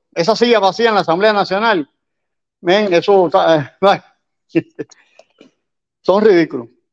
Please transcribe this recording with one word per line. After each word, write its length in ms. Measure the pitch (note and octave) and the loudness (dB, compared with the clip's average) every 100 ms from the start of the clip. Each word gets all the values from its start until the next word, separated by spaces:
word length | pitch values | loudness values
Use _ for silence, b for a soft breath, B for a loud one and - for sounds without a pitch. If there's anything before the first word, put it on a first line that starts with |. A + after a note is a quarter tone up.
| _ | _
Esa 220 | - E3+ G#3+ | -6 -4 0
silla 240 | A#3+ A3 | 0 2
vacía 300 | F#3+ F3+ A3+ | 0 0 -2
en 60 | G#3 | 0
la 60 | |
Asamblea 320 | E3 E3 G#3+ | -2 0 0
Nacional, 560 | G#3 F#3 F#3+ A3+ F#3+ C#3 _ _ _ _ _ _ _ | 0 -2 -2 -2 -2 -4 _ _ _ _ _ _ _
men, 320 | F3 G3 G#3 | -2 0 0
eso 340 | E3+ D#3+ G3 E3+ | 0 2 2 2
está, 300 | F#3+ E3+ D#3+ | 0 2 0
eh, 140 | C3 _ | -2 _
ay, 180 | G3 F#3+ - _ _ _ _ | 0 0 -4 _ _ _ _
<laughs> 100 | E3 D#3+ - D3 b b b _ _ _ _ _ _ _ _ | -8 -8 -10 -18 b b b _ _ _ _ _ _ _ _
son 220 | - F#3+ | -2 2
ridículos. 440 | A3 F3 D3+ C#3+ A#2 _ _ | 4 2 0 -4 -14 _ _